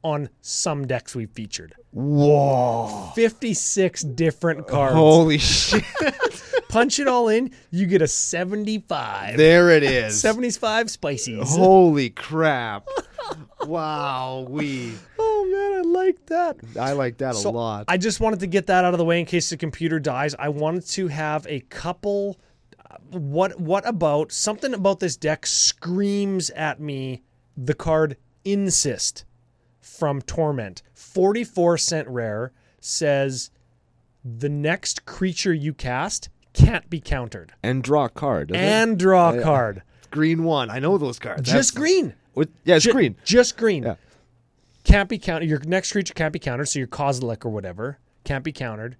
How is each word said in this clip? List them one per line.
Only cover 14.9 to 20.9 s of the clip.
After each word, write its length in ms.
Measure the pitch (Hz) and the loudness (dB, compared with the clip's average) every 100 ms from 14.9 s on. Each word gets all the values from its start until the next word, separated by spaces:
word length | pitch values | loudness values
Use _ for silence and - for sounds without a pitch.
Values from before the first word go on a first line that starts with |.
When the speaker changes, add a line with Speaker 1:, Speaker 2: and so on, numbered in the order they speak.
| 110 - - | -12 -16 -4
Speaker 1:
Oh, 280 | 440 427 381 | -2 0 -2
man, 280 | 392 403 381 | -2 -2 -2
I 20 | 339 359 381 | 0 0 0
like 200 | 359 - | -2 -4
that. 300 | 330 339 - 113 113 | -2 -2 -4 -12 -6
Speaker 2:
I 140 | 131 | -4
like 240 | 143 127 120 | -2 -4 -4
that 180 | 135 113 | -4 -2
Speaker 1:
So, 140 | 101 | -4
Speaker 2:
a 20 | |
lot. 340 | 117 113 104 107 | -2 -4 -6 -2
Speaker 1:
I 100 | 185 | -2
just 220 | 208 196 | 0 0
wanted 200 | 220 202 | -2 -2
to 80 | 185 | -2
get 200 | 190 - | -2 2
that 160 | 185 180 | 2 2
out 80 | |
of 40 | 180 | 2
the 80 | 165 | 2
way 140 | 170 | 0
in 60 | 165 | 0
case 220 | 175 165 | -2 -4
the 60 | 160 | -6
computer 420 | 156 - 165 160 | -8 -4 -2 -2
dies. 340 | 143 127 151 131 | -2 -2 -4 -4
I 100 | 147 | -6
wanted 380 | 147 156 175 | -2 -2 -4
to 220 | - | -6